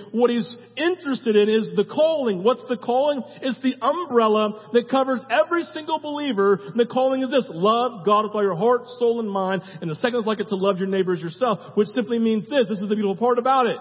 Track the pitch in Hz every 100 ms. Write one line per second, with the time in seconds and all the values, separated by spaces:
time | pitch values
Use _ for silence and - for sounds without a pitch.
0 | - 226 240 240 - - - - 330 359
1 | 285 254 226 208 208 220 175 175 196 -
2 | 311 311 240 185 208 247 - 240 - 247
3 | 294 285 - - 269 226 262 254 240 339
4 | 330 240 220 214 214 208 - 240 240 269
5 | 262 247 - 277 - 339 311 311 311 320
6 | 302 294 294 202 196 196 202 220 240 254
7 | 262 262 262 269 180 160 202 226 247 220
8 | 180 208 214 214 202 165 226 247 247 -
9 | 240 233 214 196 190 190 - - 175 151
10 | 247 240 214 208 202 190 196 185 190 190
11 | 180 175 170 - 247 196 - - 208 254
12 | 226 233 226 220 - 285 196 208 202 214
13 | 202 185 240 247 247 269 233 143